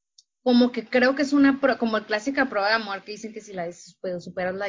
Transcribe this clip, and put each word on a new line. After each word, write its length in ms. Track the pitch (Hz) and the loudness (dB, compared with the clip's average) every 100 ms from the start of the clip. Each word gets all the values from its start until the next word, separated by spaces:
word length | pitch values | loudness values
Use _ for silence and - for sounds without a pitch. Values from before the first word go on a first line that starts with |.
| _ _ _ _ | _ _ _ _
como 280 | 247 247 247 | 2 4 4
que 160 | 233 220 | 0 -2
creo 280 | 254 254 277 | 2 2 2
que 60 | |
es 120 | 285 | 2
una 260 | 285 277 269 | 4 4 4
pro-, 160 | 262 226 | 2 0
como 220 | 233 214 | 0 -2
la 60 | 208 | -2
clásica 440 | 214 277 277 262 | -4 -2 -2 0
prueba 200 | 208 202 | 0 2
de 40 | 226 | 0
amor 280 | 208 196 | -2 -10
que 80 | 196 | -10
dicen 220 | 208 214 | -14 -12
que 80 | 214 | -14
si 120 | 208 | -12
la 140 | 190 170 | -10 -8
dis-, 300 | 175 - - | -10 -18 -12
pues, 220 | 190 175 | -8 -8
superas 320 | 175 185 180 | -8 -6 -6
la 100 | 190 | -4